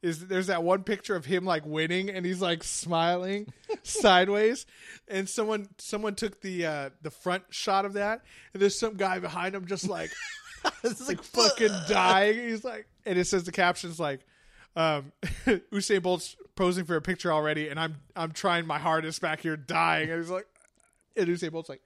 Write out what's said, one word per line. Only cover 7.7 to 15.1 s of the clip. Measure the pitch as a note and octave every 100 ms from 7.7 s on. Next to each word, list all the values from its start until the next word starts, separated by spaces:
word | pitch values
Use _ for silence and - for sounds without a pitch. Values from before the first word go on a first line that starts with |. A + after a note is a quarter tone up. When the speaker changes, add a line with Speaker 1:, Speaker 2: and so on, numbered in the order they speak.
| G3
Speaker 1:
of | G3
that, | G3+ G3+ A3+ _ - -
and | F#3+
there's | G3+ -
some | A3+ G3+
guy | F#3+ F#3
behind | F3+ E3+ F3+
him | G3 F3+
just, | G3 F#3
like, | F3 D#3+ -
Speaker 2:
<laughs> | - - - - F#4 -
It's | - G#3+ B3+
Speaker 1:
like, | -
Speaker 2:
like, |
Speaker 1:
fucking | - - A3 F#3 A3
Speaker 2:
"Fuck." | G3 D#3+
Speaker 1:
dying. | G3+ F#3 F#3+ G3+ A3 A#3+
He's | A3
like, | B3 A3 G#3+ _ -
and | F3+
it | F3+
says | G3
the | F3
caption's | E3 F3+ F3 F3 E3
like, | D#3 C3+ _ _ _ - - -
um, | D#3+ D3 C#3